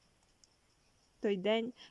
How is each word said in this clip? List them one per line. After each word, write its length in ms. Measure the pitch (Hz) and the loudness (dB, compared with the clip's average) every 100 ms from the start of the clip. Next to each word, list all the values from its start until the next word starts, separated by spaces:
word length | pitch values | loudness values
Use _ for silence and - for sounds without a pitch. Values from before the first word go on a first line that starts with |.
| _ _ _ _ - _ _ _ _ _ _ _ | _ _ _ _ -20 _ _ _ _ _ _ _
Той 180 | 220 202 | -2 0
день, 360 | 202 226 233 - - | 2 0 0 -8 -14